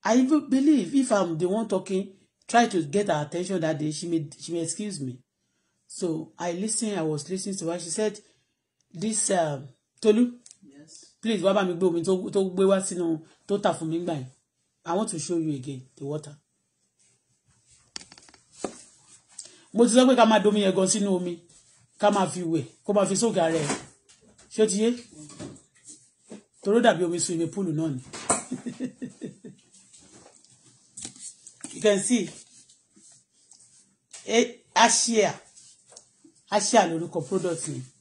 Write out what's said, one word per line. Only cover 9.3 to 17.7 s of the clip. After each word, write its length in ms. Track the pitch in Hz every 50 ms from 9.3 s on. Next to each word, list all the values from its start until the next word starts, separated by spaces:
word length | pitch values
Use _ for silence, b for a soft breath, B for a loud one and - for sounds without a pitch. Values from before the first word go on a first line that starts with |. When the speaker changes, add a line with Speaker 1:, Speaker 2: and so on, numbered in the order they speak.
Speaker 1:
um, 360 | 202 180 165 156 143 135 131 147 - _ _ _ _ _
Tolu, 380 | - 220 208 220 247 247 - - _ - - _
Speaker 2:
Yes. 540 | _ - _ 143 147 _ - - - - _ _
Speaker 1:
please, 200 | - 220 233 190
wá 120 | 165 190 196
bá 120 | 208 190 185
mi 60 | 175
gbé 140 | 165 190 185
omi 140 | 165 170 160
tó, 260 | 190 190 185 196 208
tó 120 | - 202 196 190 180
gbé 100 | 185 190
wá 140 | 190 196 190
sínú, 400 | 190 - 190 175 175 165 165 156 b b b b b -
tó 100 | 202 202
tà 160 | 202 196 165
fún 140 | 156 160 160
mi 80 | 160 170
nígbà 140 | 175 175 165
yẹn. 120 | 143 127 127 _ _ _ _ _ _ _ _ _ _ _
I 80 | 175 170
want 160 | 190 220 214
to 100 | - 160
show 180 | - - 180 170
you 160 | 160 160 147
again 260 | 135 127 143 139 127 127 _ _
the 100 | - 139
water." 320 | 139 147 151 151 147 147 147 _ _ _ _ _ _ _ _ _ _ _ _ _ _ _ _ _ _ _ _ _ _ _ _ _ _